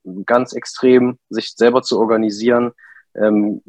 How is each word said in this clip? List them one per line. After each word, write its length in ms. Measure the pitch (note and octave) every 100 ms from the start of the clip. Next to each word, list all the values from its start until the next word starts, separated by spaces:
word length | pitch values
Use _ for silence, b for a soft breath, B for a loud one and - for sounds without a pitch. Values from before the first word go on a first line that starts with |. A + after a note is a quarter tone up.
| F#2+ F#2 G2
ganz 260 | A#2+ B2+
extrem, 640 | A#2+ - - C3 B2+ B2 B2 -
sich 240 | A2 - -
selber 260 | A#2 B2+
zu 180 | - G#2
organisieren, 720 | A2 A2+ A2 G#2 A2+ A#2+ A#2+ - b b b -
ähm, 460 | G#2+ G#2+ G#2 G2+